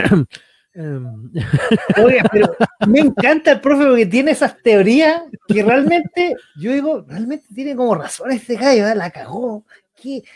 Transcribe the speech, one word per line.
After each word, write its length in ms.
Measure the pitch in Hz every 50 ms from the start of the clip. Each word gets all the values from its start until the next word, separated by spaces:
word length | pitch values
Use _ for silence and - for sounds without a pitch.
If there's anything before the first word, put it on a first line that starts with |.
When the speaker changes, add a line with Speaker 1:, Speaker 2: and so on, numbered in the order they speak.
| - - 202 170 123 - - - _ _ _ _ _ _ _
Speaker 1:
Em. 580 | 180 160 151 143 131 123 120 113 107 113 -
<laughs> 720 | - 160 107 - 143 135 - - 226 - - - 190 196 226
Speaker 2:
Oiga, 180 | 247 262 233 208 -
pero 240 | 208 208 208 170 165 - - - _ - 196
me 140 | 208 233 294
encanta 520 | 311 269 - 202 202 262 311 302 311 320
el 80 | 269 208
profe 240 | - 269 294 277 294
porque 200 | 269 247 233 220
tiene 240 | 175 185 254 269 311
esas 260 | - - 294 - - _
teorías 600 | - 233 214 196 185 214 240 294 320 311 330 339 339 302 - - _ -
que 140 | 202 214 202
realmente, 720 | 220 240 277 285 311 339 349 - - - 349 349 349 - - - _ -
yo 160 | 147 165 233
digo, 320 | 269 285 277 311 311 214 151 143
realmente 380 | 151 190 226 247 302 302 _ -
tiene 220 | 202 240 269 294 277
como 220 | 240 254 233 196
razón 340 | 156 143 - - - - 254
este 240 | 262 214 - - 240
gallo, 320 | 196 247 277 262 220 202
¿eh? 80 | 214 226
La 160 | 202 170 175
cagó. 540 | - - - 117 127 220 247 240 214 208 - _ _ _ _ _ _ _
¿Qué? 220 | - 269 269 247 - _ _